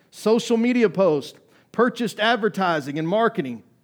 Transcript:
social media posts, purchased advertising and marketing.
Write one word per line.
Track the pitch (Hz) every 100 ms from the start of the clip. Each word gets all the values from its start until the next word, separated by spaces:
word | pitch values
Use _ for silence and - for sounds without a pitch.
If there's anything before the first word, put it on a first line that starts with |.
| _
social | - 208 226 - 226
media | 240 247 214
posts, | 180 185 147 - - _ _ _
purchased | - 247 247 233 -
advertising | 220 240 208 190 185 156 135 151
and | 160
marketing. | 220 226 226 135 113 - _